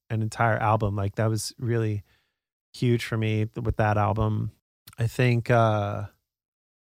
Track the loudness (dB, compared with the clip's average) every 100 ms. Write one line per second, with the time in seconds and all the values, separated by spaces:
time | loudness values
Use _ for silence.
0 | -8 -4 -4 0 0 2 2 2 0 -2
1 | -4 -2 0 -2 -6 -6 -2 -2 -2 -4
2 | -8 _ _ _ _ _ _ -2 0 2
3 | 0 -2 0 0 -2 -4 -4 0 2 2
4 | 0 0 0 -2 -4 -8 _ _ -18 -4
5 | -4 2 2 2 4 4 4 2 -2 -6
6 | -8 -14 _ _ _ _ _ _ _